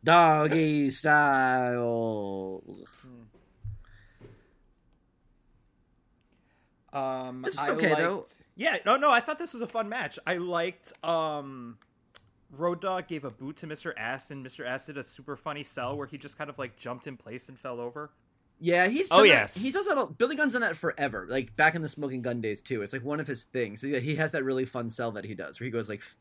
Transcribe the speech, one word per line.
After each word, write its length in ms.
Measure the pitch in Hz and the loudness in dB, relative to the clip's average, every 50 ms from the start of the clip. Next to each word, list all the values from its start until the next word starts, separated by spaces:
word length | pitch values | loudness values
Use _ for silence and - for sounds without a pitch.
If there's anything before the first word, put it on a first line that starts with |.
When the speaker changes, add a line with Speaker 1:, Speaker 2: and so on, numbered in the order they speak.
| - | 6
Speaker 1:
Doggy 880 | - 165 175 170 165 156 151 151 151 151 165 160 156 151 147 147 135 | 8 10 10 10 10 8 6 4 4 4 4 4 4 2 2 2 0
style. 1700 | 131 - - 151 151 147 147 143 139 131 131 131 127 127 123 123 123 120 120 117 117 117 117 113 110 104 101 98 98 98 95 95 95 - - - 98 95 92 - - - - 131 123 120 117 107 _ - _ _ _ _ - 107 104 - - - - - - - _ - - - - _ _ _ _ _ _ _ _ _ _ _ _ _ _ _ _ _ _ _ _ _ _ _ _ _ _ _ _ _ _ _ _ _ _ _ _ _ _ _ _ _ _ _ _ _ _ _ _ _ _ _ - | 0 0 4 6 6 6 6 6 4 4 4 4 2 2 2 2 0 0 0 0 0 0 0 -2 -2 -4 -4 -4 -6 -6 -6 -6 -8 -10 -12 -16 -18 -18 -18 -20 -20 -20 -20 -20 -20 -20 -20 -20 _ -20 _ _ _ _ -12 -12 -12 -12 -16 -20 -20 -20 -20 -20 _ -20 -20 -20 -20 _ _ _ _ _ _ _ _ _ _ _ _ _ _ _ _ _ _ _ _ _ _ _ _ _ _ _ _ _ _ _ _ _ _ _ _ _ _ _ _ _ _ _ _ _ _ _ _ _ _ _ -8
Speaker 2:
Um, 500 | 139 - - 131 - 131 127 127 127 - | -4 -4 -4 -4 -4 -6 -8 -10 -6 -6
Speaker 1:
This 120 | - - | -6 -4
was 120 | - - - | -2 -2 -2
Speaker 2:
I 40 | - | 0
Speaker 1:
okay, 220 | 233 233 180 156 | 2 2 2 4
though. 200 | 151 165 170 196 185 | 4 2 0 -2 -4
Speaker 2:
liked, 180 | - - - _ _ _ _ | -8 -12 -20 _ _ _ _
yeah, 220 | - 226 320 269 180 - | -2 -2 0 0 0 2
no, 120 | 196 233 269 | 4 4 4
no, 140 | 277 294 | 6 6
I 80 | 262 233 | 4 4
thought 180 | 240 - 311 302 | 4 0 -6 -8
this 160 | 349 - - | -8 -10 -8
was 80 | 240 | -8
a 60 | 233 226 | -10 -6
fun 220 | - 226 220 208 | -4 -4 -4 -4
match. 280 | 220 254 202 143 - - - | -4 -6 -6 -6 -8 -8 -4
I 120 | - 185 175 | -4 -2 -2
liked, 540 | 175 180 175 170 170 185 175 _ _ - - - - | -2 -2 -2 -2 -2 -2 -6 _ _ -20 -20 -10 -4
um, 720 | 160 170 160 160 156 151 147 143 139 135 127 120 117 117 _ _ _ _ _ _ _ _ - _ _ _ _ _ _ | -2 0 0 0 -2 -4 -6 -8 -10 -14 -14 -14 -16 -16 _ _ _ _ _ _ _ _ -20 _ _ _ _ _ _
Road 300 | 147 135 160 175 175 170 | -10 -4 -2 -2 -2 -2
Dogg 260 | 180 196 185 185 175 - | -4 -2 -2 -2 -4 -6
gave 160 | 170 151 135 | -8 -8 -8
a 40 | 135 | -10
boot 280 | 110 - 131 135 156 - | -12 -10 -12 -14 -12 -12
to 100 | - 156 | -12 -12
Mister 300 | 151 143 - 170 - - | -12 -10 -10 -10 -8 -6
Ass, 340 | 110 113 131 135 - - | -4 -4 -4 -6 -8 -12
and 100 | 147 139 | -14 -14
Mister 240 | 127 127 - - - | -14 -16 -14 -10 -8
Ass 220 | 123 127 135 - - | -6 -6 -6 -8 -10
did 100 | 147 139 | -12 -12
a 60 | 123 | -12
super 320 | - - - 139 - 143 127 | -12 -14 -18 -12 -12 -12 -10
funny 260 | - 156 147 147 143 | -8 -10 -10 -8 -10
sell 320 | - - - 123 123 139 | -12 -8 -8 -6 -6 -6
where 120 | 147 143 127 | -8 -8 -10
he 100 | - 139 | -12 -16
just 200 | - 139 - - | -16 -16 -12 -12
kind 120 | 151 143 | -12 -12
of, 80 | 143 - | -8 -10
like, 180 | 135 123 - _ | -10 -10 -10 _
jumped 280 | - 123 123 127 - | -12 -10 -10 -10 -10
in 100 | 151 135 | -14 -16
place 320 | 120 - 110 113 127 - - | -14 -14 -14 -14 -14 -14 -16
and 120 | 135 123 | -20 -14
fell 200 | - 135 123 120 | -12 -10 -10 -8
over. 300 | 120 123 120 151 151 147 _ _ _ _ _ _ _ _ _ _ | -8 -10 -10 -10 -14 -14 _ _ _ _ _ _ _ _ _ _
Speaker 1:
Yeah, 280 | - 170 170 175 180 190 | 0 2 4 4 4 4
he's 200 | 233 302 381 - | 2 0 0 6
Speaker 3:
Oh, 60 | - 190 | 8 10
Speaker 1:
done 100 | 220 202 | 12 12
that, 60 | 156 | 10
Speaker 3:
yes. 300 | 120 104 104 - 175 214 | 8 6 2 -2 -2 -2
Speaker 1:
he 80 | 269 | 0
does 140 | - 381 403 | 0 0 0
that. 120 | 392 - 277 | 0 0 0
All, 100 | 226 - | 0 -2
Billy 280 | 160 - 240 262 302 | 0 0 0 0 2
Gunn's 180 | 277 302 277 220 | 0 0 0 2
done 100 | 247 233 | 0 0
that 120 | 196 165 | 0 -2
forever. 500 | 156 - 165 - - 143 135 113 104 92 - | -2 -2 -4 -2 0 -2 -2 -2 -6 -6 -2
Like, 260 | 123 135 127 113 - | -2 -2 -2 -2 2
back 200 | - 151 156 160 | 4 4 4 4
in 60 | 170 | 2
the 60 | 156 151 | -6 -6
Smoking 340 | - - 147 139 127 131 | -6 -6 -6 -6 -4 -4
Gun 200 | 117 123 120 120 | -4 -2 -2 -2
days 200 | 113 110 104 101 | -2 -2 -4 -4
too. 200 | - - 131 113 | -6 -6 -4 -4
It's, 100 | 101 101 | -4 -4
like, 120 | - 135 113 | -6 -8 -6
one 140 | 139 147 151 | -4 -4 -4
of 80 | 151 127 | -4 -4
his 160 | 135 113 - | -6 -8 -8
things. 380 | - _ 131 120 104 101 110 | -6 _ -4 -4 -4 -4 -8
He, 160 | - 139 143 127 | -6 -2 -2 -2
he 160 | 120 147 156 | -2 -2 -2
has 160 | 143 160 156 | 0 -2 -2
that 120 | 160 156 135 | -2 -2 -2
really 220 | 131 135 131 131 | 0 0 0 -2
fun 240 | 123 - 127 120 117 | -2 -4 -6 -6 -6
sell 220 | 113 - 123 117 | -6 -4 -6 -4
that 120 | 107 104 95 | -4 -8 -10
he 120 | 104 110 | -10 -10
does, 240 | 90 90 69 - - | -10 -10 -12 -10 -8
where 60 | 117 | -10
he 60 | 127 | -6
goes, 160 | 110 117 110 104 | -4 -4 -4 -4
like, 120 | 104 101 - - - _ | -8 -10 -10 -18 -20 _